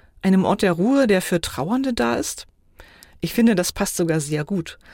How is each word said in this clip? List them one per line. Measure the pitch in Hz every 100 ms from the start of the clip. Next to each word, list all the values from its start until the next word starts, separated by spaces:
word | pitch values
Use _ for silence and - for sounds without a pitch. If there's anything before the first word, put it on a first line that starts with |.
| - -
einem | 190 190
Ort | - 190
der | 196
Ruhe, | 165 208 277 254
der | 185
für | - 175
Trauernde | - - 151 254 269
da | 240 233
ist? | - - - - _ _ - - - - -
Ich | 165
finde, | - 233
das | 185 175
passt | - 196
sogar | - 165 156
sehr | 143 151
gut. | 147 196 - - -